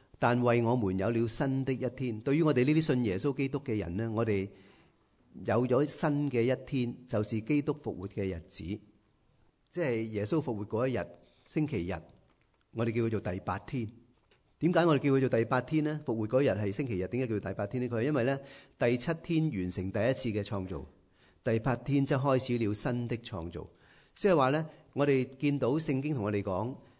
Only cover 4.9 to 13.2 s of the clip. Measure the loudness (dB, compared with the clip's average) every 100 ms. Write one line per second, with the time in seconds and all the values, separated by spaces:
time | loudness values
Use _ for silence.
4.9 | _ _ _ _ -10 0 0 2 2 2
5.9 | 0 0 0 0 2 2 0 -2 -2 -2
6.9 | -6 -4 -2 0 -4 0 0 0 -4 -6
7.9 | -8 -8 -4 -4 -4 -10 -10 -8 -8 -10
8.9 | _ _ _ _ _ _ _ _ -4 -2
9.9 | -2 -2 -2 0 -2 -2 -6 -4 -2 -2
10.9 | -2 -6 -12 _ _ -8 -4 -2 -2 -4
11.9 | -6 -10 -20 _ _ _ _ _ -4 -2
12.9 | 0 0 -2